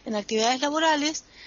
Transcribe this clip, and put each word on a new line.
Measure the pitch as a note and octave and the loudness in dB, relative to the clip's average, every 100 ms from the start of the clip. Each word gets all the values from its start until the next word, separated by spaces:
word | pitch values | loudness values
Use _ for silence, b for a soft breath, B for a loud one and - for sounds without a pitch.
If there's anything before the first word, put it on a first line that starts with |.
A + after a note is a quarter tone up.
| - | -6
en | G#3+ | -6
actividades | G3 A3 A3+ B3+ | -2 0 2 2
laborales, | C#4+ D#4 D#4+ D4+ D4+ D#4 B B | 0 2 2 2 0 -4 B B